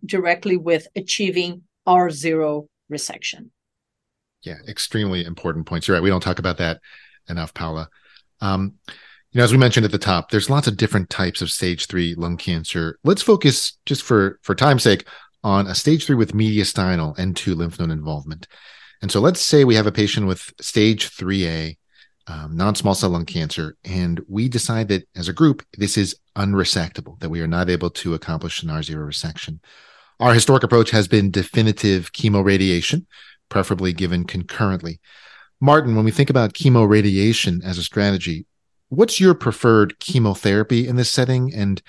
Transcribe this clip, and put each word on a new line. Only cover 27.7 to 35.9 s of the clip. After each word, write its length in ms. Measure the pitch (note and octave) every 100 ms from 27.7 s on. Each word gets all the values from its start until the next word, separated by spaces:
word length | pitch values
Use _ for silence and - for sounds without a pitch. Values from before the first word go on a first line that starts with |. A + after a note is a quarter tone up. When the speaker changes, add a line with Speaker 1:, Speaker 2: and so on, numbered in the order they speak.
| F2+ F2
Speaker 2:
to 220 | - F2
accomplish 500 | D#2+ - D#2+ E2 -
an 60 | D#2+
R 120 | D#2
zero 260 | D2+ D#2 D2
resection. 520 | - D#2+ D2+ - D#2 _ _ _ _ _ -
Our 140 | B2
historic 300 | A#2 B2+ C3
approach 260 | A#2 A#2+ A2
has 160 | A2 F#2+
been 220 | A2 G2
definitive 800 | F#2+ F2+ A2+ A2 G2 G#2 F#2 E2+
chemoradiation, 920 | - A2 G2+ G2 G2 F#2+ E2+ - E3 - - - _ -
preferably 440 | G2 F#2 F#2+ F#2
given 300 | E2+ F#2 F2+ F2
concurrently. 720 | F2+ E2 - G#2 F#2 E2+ E2 _ - - - _ -
Martin, 340 | C3+ D3+ B2+